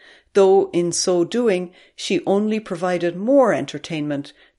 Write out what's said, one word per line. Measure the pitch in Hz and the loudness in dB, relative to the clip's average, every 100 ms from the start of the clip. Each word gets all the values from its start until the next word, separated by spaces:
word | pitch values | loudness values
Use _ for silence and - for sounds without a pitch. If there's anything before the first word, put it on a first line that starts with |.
| _ _ _ | _ _ _
though | 202 190 196 190 | 4 6 6 2
in | 175 175 | 0 -2
so | 165 185 180 | -2 0 0
doing | 170 233 240 185 180 - _ - | 0 0 0 -2 -4 -14 _ -10
she | - 196 - | -4 -2 0
only | 196 214 214 | 0 0 -4
provided | 214 170 180 180 175 175 | -6 -6 -4 -2 -4 -4
more | 220 277 233 | 2 4 4
entertainment | 139 139 135 - 160 147 143 143 _ _ | 0 -4 -10 -10 -8 -6 -6 -10 _ _